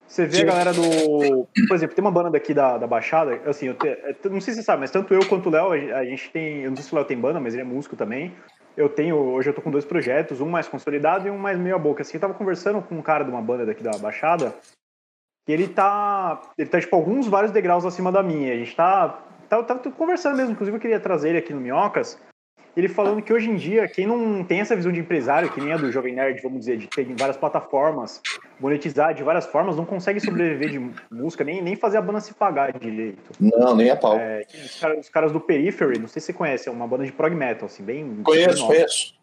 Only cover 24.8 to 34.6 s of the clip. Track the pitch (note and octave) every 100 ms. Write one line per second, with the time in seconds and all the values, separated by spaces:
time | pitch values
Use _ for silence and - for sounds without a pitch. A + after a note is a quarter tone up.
24.8 | F3 F3 E3 E3 B2 D3 E3+ - C#3+ D#3+
25.8 | C#3 B2 B2+ B2+ C3+ B2+ C3 C3 A2+ A#2
26.8 | G2+ - B2+ B2 C3+ - D3+ D#3 - C#3
27.8 | D3+ D3 A2 - - - - _ C3 D3
28.8 | D#3+ D3 D#3 D3 C#3+ E3+ - D3+ G3 D#3
29.8 | E3+ F#3+ F3+ G3+ G#3 F3 E3+ C#3+ D3+ C#3+
30.8 | B2 - - A#2 D3 - C#3 F#3 F3 G3
31.8 | A3+ G#3+ F#3 G#3 G#3 - G3+ C#3+ C#3 B2+
32.8 | A2+ G#2+ A2+ G2 - - G#3 A2+ B2 A2+
33.8 | A#2 C3 A#2 A2 A2+ G#2+ G#2 -